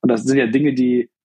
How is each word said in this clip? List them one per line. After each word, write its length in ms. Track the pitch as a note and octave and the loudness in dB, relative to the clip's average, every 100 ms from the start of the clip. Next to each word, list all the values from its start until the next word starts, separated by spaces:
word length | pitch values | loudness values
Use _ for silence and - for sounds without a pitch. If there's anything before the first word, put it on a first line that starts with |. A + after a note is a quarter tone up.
Und 100 | B2+ | 2
das 140 | A#2 | 0
sind 140 | B2 C#3 | 0 0
ja 80 | A#2 | 0
Dinge, 260 | C3 D3 | 0 0
die 380 | C3 B2+ B2 A#2 _ | 0 0 0 -4 _